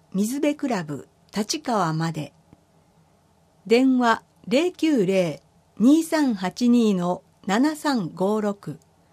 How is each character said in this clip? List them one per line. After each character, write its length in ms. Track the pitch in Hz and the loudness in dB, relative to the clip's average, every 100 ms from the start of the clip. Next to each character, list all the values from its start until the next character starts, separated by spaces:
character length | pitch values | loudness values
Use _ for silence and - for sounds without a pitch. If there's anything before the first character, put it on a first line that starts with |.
| _ | _
水 240 | 185 214 277 | -4 -4 -2
辺 200 | 302 294 | -2 -2
ク 120 | 277 | -4
ラ 160 | 208 | -4
ブ 240 | 160 139 - _ _ 196 | -6 -12 -14 _ _ -8
立 240 | 214 311 | -6 -6
川 320 | 285 220 165 | -4 -2 -2
ま 200 | 156 165 | -2 -4
で。 200 | 156 147 _ _ - _ _ _ _ _ _ _ _ _ _ 190 | -6 -12 _ _ -20 _ _ _ _ _ _ _ _ _ _ 0
電 320 | 233 262 254 | 2 4 2
話 240 | 240 220 _ _ - | 2 0 _ _ -2
零 260 | 247 359 | 0 0
九 320 | - 320 277 | -2 0 2
零 380 | 180 190 170 143 _ _ _ - | 2 2 0 -4 _ _ _ 2
二 240 | 226 311 | 4 4
三 320 | 320 320 277 | 2 0 0
八 340 | 202 185 - 240 | 0 -4 -2 2
二 260 | 240 220 | 4 2
の 280 | 185 175 180 _ _ - | 0 -2 -4 _ _ -4
七 300 | 208 302 302 | 0 0 0
三 340 | 302 254 160 | -4 -2 -4
五 260 | 165 190 214 | -2 -2 0
六。 380 | 208 202 - 139 _ _ _ | -4 -6 -12 -16 _ _ _